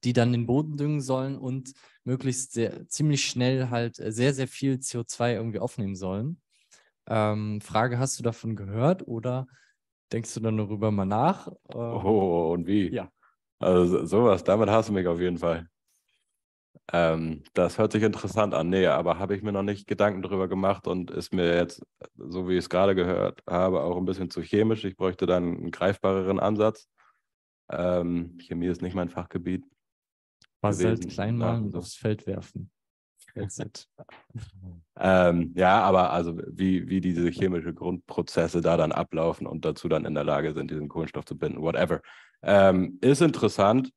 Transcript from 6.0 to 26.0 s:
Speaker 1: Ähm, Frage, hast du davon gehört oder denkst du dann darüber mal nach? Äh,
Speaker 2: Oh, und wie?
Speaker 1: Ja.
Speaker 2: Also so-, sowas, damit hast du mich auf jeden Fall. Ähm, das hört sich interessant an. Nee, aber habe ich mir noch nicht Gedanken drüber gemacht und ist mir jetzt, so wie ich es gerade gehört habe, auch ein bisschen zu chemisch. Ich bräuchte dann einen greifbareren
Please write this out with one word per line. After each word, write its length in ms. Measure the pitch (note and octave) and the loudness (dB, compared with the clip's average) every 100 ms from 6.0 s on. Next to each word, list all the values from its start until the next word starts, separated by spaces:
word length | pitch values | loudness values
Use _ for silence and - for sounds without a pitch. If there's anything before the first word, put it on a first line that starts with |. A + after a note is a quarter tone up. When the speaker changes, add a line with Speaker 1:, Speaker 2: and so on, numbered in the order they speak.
| F#2 F#2+ B2 F3 _ _ _ _ _ _ - | -4 -4 -4 -8 _ _ _ _ _ _ -6
Speaker 1:
Ähm, 540 | A2+ G#2+ G#2+ G#2+ G#2 | 0 0 0 -2 -6
Frage, 380 | - G#2+ A#2+ A#2+ | -4 0 0 0
hast 200 | C3+ - | -2 -2
du 40 | |
davon 340 | A#2+ A2+ A#2 G#2+ | -4 -4 -8 -8
gehört 500 | G2 G#2+ C3 F#3 - | -6 0 2 0 -2
oder 400 | A#2 A#2+ B2 C3 _ _ _ _ _ _ | -6 -4 -6 -6 _ _ _ _ _ _
denkst 220 | - - | -6 -6
du 80 | - | -4
dann 160 | A2 A2 | -2 -2
darüber 340 | G#2 G#2 A2 | -2 -2 0
mal 140 | G#2 | 0
nach? 440 | F#2+ G#2+ D3 F#3+ - | 0 2 0 0 -8
Äh, 260 | - _ | -18 _
Speaker 2:
Oh, 800 | - A#2 A#2 F#2+ G#2+ F#2+ E2+ E2 | -10 -6 -4 2 4 4 2 2
und 120 | F2 E2+ | 0 0
wie? 220 | G#2 F2+ | 0 0
Speaker 1:
Ja. 220 | A2+ F#2+ _ _ _ _ _ | -4 -8 _ _ _ _ _
Speaker 2:
Also 400 | - F2+ F2 F2+ | 4 6 6 4
so-, 80 | E2 | 2
sowas, 360 | G2 A#2+ F#2+ | 4 4 4
damit 280 | - G2+ G#2+ | 4 4 4
hast 180 | A2 A2 | 4 2
du 60 | |
mich 120 | G2+ F2+ | 0 0
auf 140 | E2+ | 0
jeden 160 | F2+ F2 | 0 0
Fall. 320 | F2 E2 E2+ _ _ _ _ _ _ _ _ _ _ _ - | -2 -2 -6 _ _ _ _ _ _ _ _ _ _ _ -4
Ähm, 500 | E2+ E2+ E2 E2 D#2+ - | 0 2 2 -2 -8 -6
das 240 | - F2 - | 0 0 2
hört 140 | G#2+ | 0
sich 100 | A2 | 2
interessant 520 | G#2+ G#2 G2+ G2+ G#2 | 2 0 -4 0 0
an. 160 | - E2 | 0 0
Nee, 160 | F#2+ F2+ | 2 4
aber 320 | C#2+ E2 E2 | 4 2 -2
habe 180 | F#2+ G2+ | -2 -4
ich 60 | |
mir 100 | G#2+ | -4
noch 100 | G2 | -4
nicht 240 | G2+ G2+ - | -2 -4 -6
Gedanken 360 | G2 G#2 F#2+ | 0 0 0
drüber 260 | F#2 G2 F#2 | -4 -4 -2
gemacht 380 | F#2+ F#2+ G2 - | 0 0 -2 -2
und 240 | F2+ E2+ | -4 -4
ist 220 | - E2+ | -8 -6
mir 200 | F#2+ F2 | 0 2
jetzt, 280 | E2+ E2+ - - _ - _ | 2 0 -4 -20 _ -20 _
so 320 | C2+ F2 F2+ | -10 -8 0
wie 60 | |
ich 60 | F2+ | 0
es 100 | E2 | 0
gerade 240 | F2 G2 | 2 4
gehört 480 | F#2+ F2+ F2+ - - - | 4 2 2 0 -4 -4
habe, 360 | F2 F#2+ F#2 | 0 2 2
auch 140 | D2 F2 | -2 -2
ein 80 | F#2 | -4
bisschen 240 | F2+ F2+ | -4 -6
zu 100 | - | -6
chemisch. 440 | D#2+ G#2 A2 A2 | -2 2 2 0
Ich 120 | G2 F#2 | -4 -4
bräuchte 300 | F#2+ F2+ F2+ | -4 -2 0
dann 300 | F2+ F2 F2 | 2 0 -4
einen 140 | E2+ | -8
greifbareren 680 | - F#2 G2 | -2 -2 0